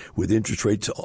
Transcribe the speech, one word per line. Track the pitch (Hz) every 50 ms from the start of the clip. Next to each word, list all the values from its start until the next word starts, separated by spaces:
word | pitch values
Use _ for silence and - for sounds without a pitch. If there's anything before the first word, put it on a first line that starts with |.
| - - -
with | 82 92 90
interest | 110 113 101 - 95 - -
rates | 107 107 98 - - - -